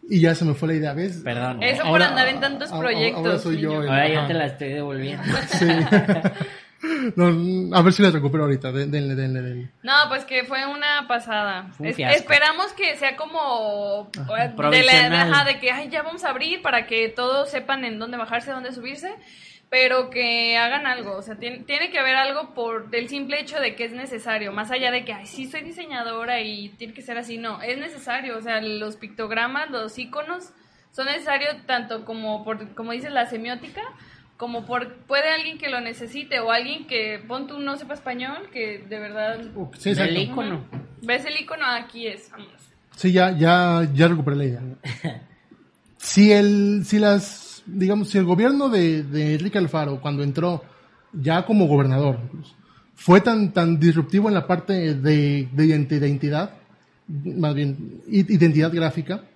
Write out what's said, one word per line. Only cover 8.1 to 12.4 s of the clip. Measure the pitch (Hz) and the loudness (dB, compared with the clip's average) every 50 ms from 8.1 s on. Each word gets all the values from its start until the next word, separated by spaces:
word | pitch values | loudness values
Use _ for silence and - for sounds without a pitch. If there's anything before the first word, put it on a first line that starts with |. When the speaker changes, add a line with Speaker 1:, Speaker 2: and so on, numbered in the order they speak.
Speaker 1:
recupero | 160 156 139 143 135 160 151 | 6 4 0 0 0 2 2
ahorita. | 143 139 131 135 131 127 | 2 0 0 -2 -4 -4
De-, | 139 143 | -4 -4
denle, | 147 147 147 143 139 135 | -2 -2 -2 -2 -2 -2
denle, | 131 135 131 131 131 123 | -2 -2 -2 -4 -4 -6
denle. | 127 123 123 123 127 _ _ _ | -6 -8 -8 -10 -12 _ _ _
Speaker 3:
No, | 240 269 294 302 285 | 2 4 4 4 4
pues | 269 277 277 | 0 -4 -4
que | - 262 254 247 | -2 -2 -4 -2
fue | 254 269 262 269 | -2 -4 -4 -4
una | 277 285 294 294 294 294 294 269 | -4 -6 -4 -2 0 0 -2 0
pasada. | 240 247 240 233 226 220 214 208 202 196 185 190 185 185 | -2 -4 -4 -2 -2 -2 -2 -2 -2 -4 -6 -8 -12 -14
Speaker 2:
Fue | - - | -8 -6
un | 208 | -6
Speaker 3:
Es-, | 262 | -4
Speaker 2:
fiasco. | - - 254 277 | -2 2 2 2
Speaker 3:
esperamos | 311 - - 302 285 | 2 4 4 4 4